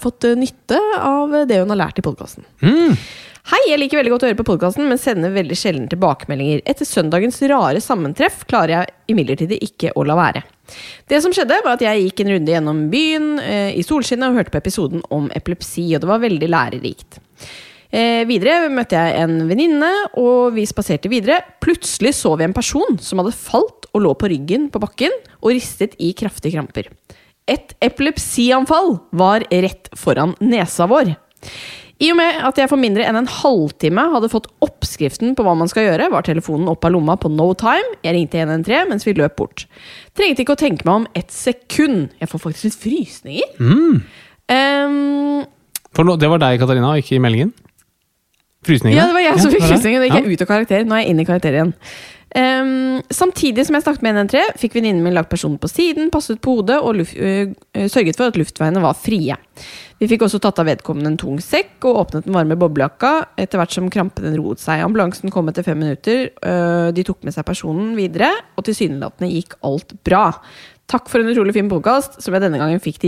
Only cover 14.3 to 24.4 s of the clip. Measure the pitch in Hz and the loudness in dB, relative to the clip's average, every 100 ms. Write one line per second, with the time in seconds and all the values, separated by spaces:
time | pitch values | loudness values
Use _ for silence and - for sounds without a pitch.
14.3 | 247 185 151 190 196 151 170 - 147 143 | 0 0 -4 -4 -4 -4 -4 -6 -4 -4
15.3 | - - 180 - - 170 156 160 220 233 | -6 -6 -8 -8 -6 -2 -2 0 0 0
16.3 | 165 160 165 120 123 - - - - _ | -2 0 0 0 -4 -8 -10 -18 -20 _
17.3 | _ - - - - _ 214 233 233 233 | _ -20 -20 -20 -20 _ -2 0 0 0
18.3 | 233 208 330 320 269 233 170 165 - 165 | 0 2 2 2 -2 0 0 2 0 0
19.3 | 165 160 202 330 294 311 403 403 - 247 | 0 0 2 2 2 2 0 -2 0 2
20.3 | 247 247 226 208 - 208 180 190 240 202 | 4 2 0 -4 -4 -2 -2 0 -2 2
21.3 | 339 - - - 339 - - 226 285 196 | 0 -2 -6 -2 -2 -2 -2 0 2 0
22.3 | 156 165 190 233 285 440 208 - 190 185 | 0 0 -2 -2 -2 0 -2 -2 -4 -2
23.3 | 240 - 240 440 - - 208 190 135 208 | -4 -2 0 0 -4 -6 0 2 2 0
24.3 | 156 | -2